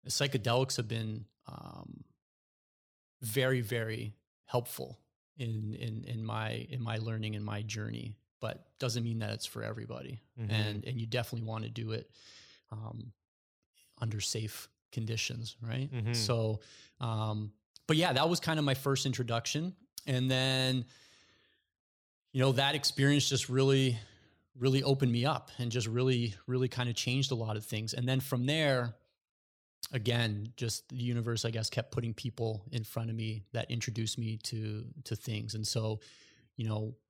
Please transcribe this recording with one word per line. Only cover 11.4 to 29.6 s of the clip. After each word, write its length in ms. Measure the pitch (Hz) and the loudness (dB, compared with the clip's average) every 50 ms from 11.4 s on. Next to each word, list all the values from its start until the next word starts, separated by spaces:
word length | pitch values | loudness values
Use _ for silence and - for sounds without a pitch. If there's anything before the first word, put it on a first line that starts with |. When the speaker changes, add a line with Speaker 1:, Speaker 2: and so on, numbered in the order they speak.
| 113 113 | -6 -4
Speaker 1:
wanna 220 | 110 110 110 110 | -6 -6 -6 -6
do 220 | 113 113 113 110 | -6 -6 -6 -4
it, 200 | 110 117 - - _ - - - - - - - - - _ _ | -4 -6 -8 -10 _ -20 -20 -20 -20 -20 -20 -20 -20 -20 _ _
um, 400 | 110 107 110 110 - 113 113 123 - _ _ _ _ _ _ _ _ _ _ _ _ _ _ _ _ _ | -12 -10 -10 -10 -10 -10 -12 -12 -14 _ _ _ _ _ _ _ _ _ _ _ _ _ _ _ _ _
under 200 | 120 110 107 104 | -4 -2 -2 -2
safe 480 | 98 - - 113 110 110 - - - - _ _ _ _ | -4 -2 -2 -2 -4 -4 -6 -8 -14 -16 _ _ _ _
conditions, 640 | - - 113 107 113 110 - - - 120 113 113 - _ | -6 -4 -2 -2 -2 -2 -2 -4 -4 -6 -8 -8 -10 _
right? 280 | 113 113 120 127 135 147 | -6 -4 -2 -2 -2 -2
Speaker 2:
Mm-hmm. 220 | 139 123 107 113 120 | -2 -2 0 0 0
Speaker 1:
So, 460 | 117 110 104 123 117 113 110 110 104 - - - - - - _ _ | 0 2 4 4 4 4 2 0 -2 -4 -12 -20 -20 -20 -20 _ _
um, 540 | - 117 113 110 110 110 107 107 107 104 - _ _ _ _ - _ - | -4 -2 0 0 0 0 -2 -2 -4 -6 -10 _ _ _ _ -20 _ 2
but 80 | 156 156 | 4 4
yeah, 160 | 170 180 139 | 6 4 6
that 140 | 131 147 165 | 4 4 4
was 100 | 175 170 | 4 2
kind 200 | - 170 160 156 | 2 0 2 2
of 60 | 151 | 4
my 80 | 143 135 | 2 2
first 320 | 135 - 143 135 131 - | 2 2 0 2 2 2
introduction. 720 | 135 120 - 127 117 117 117 - - - 151 160 180 185 _ - _ _ - - | 0 0 0 0 0 0 0 0 0 -2 0 -2 -2 -6 _ -18 _ _ -12 -2
And 240 | - 131 127 127 131 | 0 0 2 2 4
then, 560 | 131 131 131 131 131 131 131 131 127 127 117 - - - - - - - _ _ _ _ _ _ _ _ _ _ _ _ _ _ _ _ _ _ _ _ _ _ _ | 4 4 4 4 4 4 2 2 2 2 0 -4 -10 -20 -20 -20 -20 -20 _ _ _ _ _ _ _ _ _ _ _ _ _ _ _ _ _ _ _ _ _ _ _
you 80 | 131 | 4
know, 100 | 127 135 131 | 4 6 6
that 220 | 123 139 139 147 | 6 4 4 2
experience 540 | 151 139 - - - 139 139 143 143 131 - | 2 0 0 2 6 6 8 8 6 6 4
just 200 | 139 123 - - | 2 0 0 2
really, 480 | 123 131 135 135 135 135 135 131 120 110 104 - - - - - _ _ _ _ _ 131 | 4 4 6 6 8 6 6 4 2 0 -4 -12 -20 -20 -20 -20 _ _ _ _ _ 0
really 260 | 123 135 131 139 131 | 2 4 4 4 6
opened 280 | 139 139 135 139 127 | 4 4 4 6 4
me 140 | 117 120 120 | 4 4 4
up 260 | 147 156 127 - - - - | 2 2 0 -4 -8 -6 -4
and 140 | 123 120 | -4 0
just 160 | 110 123 107 113 | 0 0 0 0
really, 460 | 110 123 131 131 131 120 117 113 101 - - - | 2 2 4 4 4 4 2 0 -2 -6 -6 -2
really 200 | 127 127 131 127 | 0 2 2 0
kind 220 | - 123 123 120 | 2 0 0 0
of 60 | 113 | 0
changed 360 | - - 123 123 135 135 135 | 0 0 2 2 2 2 2
a 40 | 131 | 0
lot 200 | 113 113 110 110 107 | -2 0 -2 -2 -4
of 80 | 104 | -4
things. 280 | - - 107 110 110 - | -4 -4 -4 -2 -2 -2
And 140 | - 123 123 | -2 2 2
then 120 | 131 131 | 2 2
from 260 | 131 - - 123 123 | 2 2 0 2 2
there, 500 | 135 151 160 156 147 135 127 120 120 110 - _ _ _ _ _ _ _ _ _ _ _ _ | 2 4 4 6 4 4 4 2 -2 -4 -10 _ _ _ _ _ _ _ _ _ _ _ _